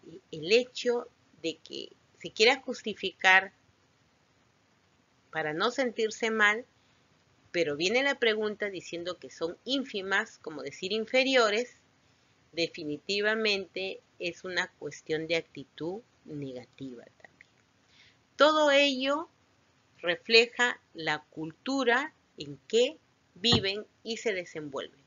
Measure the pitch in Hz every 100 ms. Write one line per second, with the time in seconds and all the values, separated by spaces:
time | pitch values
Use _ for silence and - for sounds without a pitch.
0 | - 170 _ 160 160 226 247 - 247 240
1 | - _ _ _ 160 156 - - - _
2 | _ _ 165 - 220 269 269 247 220 196
3 | 190 - 185 190 190 _ _ _ _ _
4 | _ _ _ _ _ _ _ _ _ _
5 | _ _ _ 160 156 156 214 247 254 214
6 | 220 - 226 220 208 214 262 _ _ _
7 | _ _ _ _ _ 175 151 143 180 240
8 | 277 269 233 214 214 208 202 185 - 170
9 | 175 175 127 - 165 170 - 269 269 208
10 | 190 196 220 - - 151 135 - 185 220
11 | 220 254 262 262 220 208 247 _ _ _
12 | _ _ _ _ _ - 165 - 151 147
13 | - 202 208 220 214 202 185 269 190 -
14 | _ _ 175 165 185 175 180 _ 156 -
15 | - 156 160 165 156 - 135 - 156 196
16 | _ _ - 151 139 127 123 - 135 117
17 | 104 _ - _ - _ _ _ _ _
18 | - _ _ - 285 311 302 277 285 262
19 | 269 294 339 _ _ _ _ _ _ _
20 | 170 170 - 226 233 - 240 - _ -
21 | 156 151 - - 160 - - 269 240 240
22 | 302 _ _ - 143 143 _ 220 254 320
23 | _ _ _ - 214 220 190 202 208 _
24 | - 220 233 190 175 160 151 131 82 _